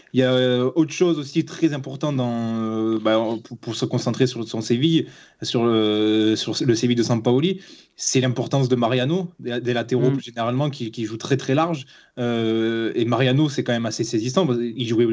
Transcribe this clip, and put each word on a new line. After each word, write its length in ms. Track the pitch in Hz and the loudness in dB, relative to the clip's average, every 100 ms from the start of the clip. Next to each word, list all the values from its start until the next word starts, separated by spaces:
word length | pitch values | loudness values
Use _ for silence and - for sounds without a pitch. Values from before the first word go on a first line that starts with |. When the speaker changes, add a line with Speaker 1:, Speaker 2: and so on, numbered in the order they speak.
| - | -4
Speaker 1:
Il 60 | 127 | 2
y 20 | |
a, 100 | 127 | 2
euh, 380 | 127 127 123 127 165 | 4 2 2 2 2
autre 160 | 151 | 0
chose 240 | - 180 156 | 2 2 0
aussi 260 | 135 165 | -2 -2
très 300 | - - 165 | -2 0 0
important 360 | 147 135 131 151 | 0 -8 -6 -2
dans, 440 | 135 120 117 113 113 | 0 -2 -2 -2 -2
euh, 420 | 110 110 113 110 | -2 -2 0 0
bah, 240 | 110 110 113 110 | 2 2 2 -4
pour, 140 | - 120 | -8 -12
pour 160 | 120 | -8
se 100 | 110 | -4
concentrer 420 | 123 131 123 110 127 | -2 0 -2 0 0
sur 220 | 117 110 | 0 -6
son 140 | 113 | -6
Séville, 440 | 110 120 160 160 - - - - | -2 0 2 2 0 -10 -20 -12
sur 240 | - 123 117 | -4 0 2
le, 680 | 113 107 107 107 110 110 107 | 2 2 2 2 4 2 2
sur 180 | - - 143 | -2 -2 2
le 80 | |
Séville 220 | 113 123 120 | 2 2 0
de 60 | |
Sampaoli, 580 | 110 113 123 127 175 190 - - _ - | 0 0 2 2 2 -2 -10 -20 _ -8
c'est 240 | - 131 | -2 0
l'importance 500 | 127 120 120 139 123 | 0 -2 -2 0 2
de 60 | 123 | 2
Mariano, 520 | 117 127 127 180 175 - | 2 2 0 0 -4 -8
des, 200 | 123 120 | -6 -4
des 140 | 120 | -2
latéraux 340 | 120 113 127 143 | -2 0 2 2
Speaker 2:
Mm. 40 | |
Speaker 1:
plus 80 | 139 | 0
généralement, 480 | 120 117 117 127 147 | -6 -4 -2 0 -2
qui, 200 | 139 113 | -4 -8
qui 140 | 120 | -6
jouent 140 | 110 113 | -6 -6
très, 180 | - 135 | -2 -2
très 180 | - | 0
large. 300 | 135 170 151 - - _ - | 0 0 -4 -8 -20 _ -6
Euh, 760 | 120 117 110 113 113 113 113 | -2 0 0 0 0 0 -2
et 100 | 120 | -2
Mariano, 460 | 117 117 131 135 151 | 0 2 2 4 2
c'est 120 | 139 | 0
quand 100 | 123 | -2
même 100 | 117 | -2
assez 180 | 113 - | -2 -4
saisissant. 440 | 110 110 123 156 165 120 | -2 -2 0 0 2 0
Il 300 | 120 113 113 | -2 -4 -2
jouait 160 | 113 117 | 2 2